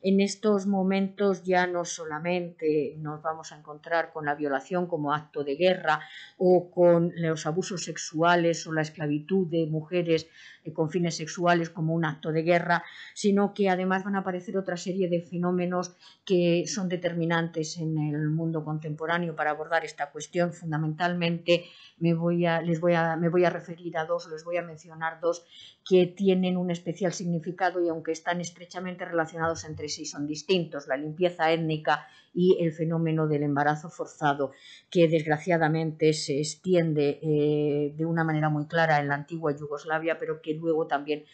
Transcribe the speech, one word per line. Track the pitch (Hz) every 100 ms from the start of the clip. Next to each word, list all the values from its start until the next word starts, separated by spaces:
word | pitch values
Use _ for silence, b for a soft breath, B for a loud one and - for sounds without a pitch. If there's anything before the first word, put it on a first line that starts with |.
En | 190 196
estos | 202 202 214 202 196
momentos | 196 185 190 196 196 202 185
ya | 175 180 180
no | 175
solamente | 170 - 160 151 170 180 175 175 160 151 139 156
nos | 151 151
vamos | 160 160 160
a | 151
encontrar | 156 151 165 165 165
con | 160 147
la |
violación | 147 147 135 - 180 175
como | 165 147
acto | 147 151 156
de | 143
guerra | 143 180 180 160 151 B B B _
o | 185 180 175
con | - 175 170 170 170
los | 165 160 160
abusos | 165 180 175
sexuales | - 156 - 156 170 175 170 160 175
o |
la | 160
esclavitud | 156 - 151 147 151 190 175
de | 170 156
mujeres, | 156 156 180 175 160 160 B B B
eh, | -
con | 156 156
fines | 180 170
sexuales | 160 156 - 175 175 165
como | 170 160
un | 165
acto | 156 151 165
de | 160
guerra, | 160 175 170 170 B B B
sino | - 208 196 202
que | 202 196
además | 180 185 185
van | 196 196
a |
aparecer | 190 180 180 190
otra | 190 175
serie | 196 185 180
de | 175
fenómenos | 175 175 180 180 175 180 180 B B B
que | - 180 175 170 165
son | - 185
determinantes | 175 175 170 165 170 165 170 156 170
en | 160 156
el | 151 147 151
mundo | 156 165 160
contemporáneo | 151 156 156 151 160 170 175 156
para | 151
abordar | 151 156 165
esta | 151 - 143
cuestión. | 151 147 175 175
Fundamentalmente | 160 165 151 156 156 175 175 170 170 170 170 B B B _
me | 170
voy | 165 170 175 170
a, | 165
les | 165 160
voy | 175
a, | 170 165 160
me | 170
voy | 180
a | 175
referir | 170 - 170 175 165
a |
dos, | 160 170 170
les | 156
voy | 165 175
a |
mencionar | 170 156 175 160 165 165
dos | 170 170 B B B B -
que | 185 180
tienen | 180 196 185 185 180
un | 180
especial | 170 175 165 185
significado | 165 175 170 170 175 185 180
y | 170
aunque | 165 160
están | 160 - 175
estrechamente | 170 - 175 180 185 180
relacionados | 180 170 160 170 165 160
entre | 156 156 151
sí, | 160 151
son | 160 147
distintos, | 151 - 190 160 143 143
la | 135
limpieza | 151 156 180 175 160
étnica | 165 160 156 156 151 B B B
y | - 180 185
el | 170
fenómeno | 160 160 165 165 160 156
del | 147
embarazo | 147 143 147 151 170
forzado, | - 165 - 151 143 135 B B B B
que | 180 165
desgraciadamente | 160 156 151 180 170 160 160 160 156 156
se | 156 - 139
extiende, | 151 - 185 180 165 151 143 -
eh, | 160 151 147 151 151 147 147
de | 151 160
una | 165
manera | 160 156 151
muy | 151 147
clara | 170 165 147
en | 143
la | 143
antigua | 147 170 160
Yugoslavia, | 143 147 147 165 160 160 156
pero | 160 156
que | 160
luego | 156 165 156 160
también | 147 147 147 147